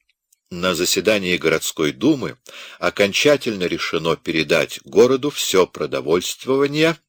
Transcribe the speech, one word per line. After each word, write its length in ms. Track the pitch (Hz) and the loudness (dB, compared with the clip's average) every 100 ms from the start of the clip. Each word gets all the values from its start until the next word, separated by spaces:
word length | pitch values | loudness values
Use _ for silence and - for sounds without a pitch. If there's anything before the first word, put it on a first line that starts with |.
| _ _ _ _ _ | _ _ _ _ _
на 260 | 87 92 85 | -4 -4 -2
заседании 600 | 87 95 87 104 90 85 | 0 0 2 0 0 0
городской 560 | 80 80 - - 76 | 0 0 -2 -2 -4
думы 460 | 65 156 139 82 - - - - - | 0 0 0 -4 -10 -20 -20 -20 -6
окончательно 840 | 90 - 101 - 147 143 123 98 | -4 0 0 2 2 2 0 -4
решено 520 | 85 85 - 82 82 76 | -4 -4 -4 -2 -2 -2
передать 640 | - 80 76 80 69 - | -2 -2 0 0 0 -6
городу 480 | 69 82 123 131 143 | 0 4 6 4 -2
всё 340 | - - - 87 | -4 0 2 2
продовольствование, 1300 | - 73 69 65 90 - - 120 135 143 147 160 160 | -2 -6 -4 0 0 -2 -8 -2 0 0 0 0 0